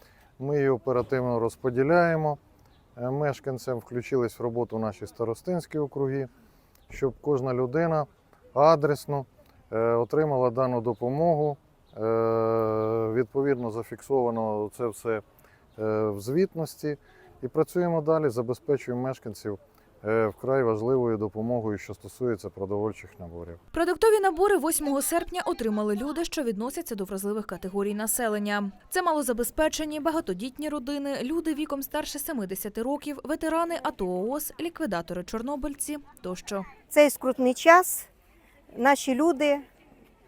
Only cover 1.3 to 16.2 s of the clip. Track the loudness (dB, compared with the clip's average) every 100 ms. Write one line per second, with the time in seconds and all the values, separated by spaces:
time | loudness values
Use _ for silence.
1.3 | 0 0 -2 -2 2 4 4 4 2 0
2.3 | -4 _ _ -20 _ _ -8 -4 -2 -2
3.3 | -2 -6 -6 -4 -6 -6 -8 -2 0 0
4.3 | -2 -4 -2 -2 -2 -4 -6 -10 -4 -4
5.3 | -4 -4 -4 -4 -4 -4 -2 -2 -2 -6
6.3 | -10 -20 _ _ _ -18 -4 -4 -2 0
7.3 | 0 2 0 0 2 2 2 -2 _ _
8.3 | _ -4 4 6 8 4 0 -2 -6 -6
9.3 | _ -20 -20 -6 0 2 2 2 2 2
10.3 | 2 2 2 0 0 -2 -2 -2 2 2
11.3 | 4 2 -2 _ _ _ -4 0 2 4
12.3 | 2 2 2 2 0 0 0 0 0 0
13.3 | 0 0 0 -2 -6 -8 -12 -2 0 2
14.3 | 0 -2 -2 -4 -4 -6 -4 -4 -4 -6
15.3 | _ -20 _ _ -6 -2 0 0 -2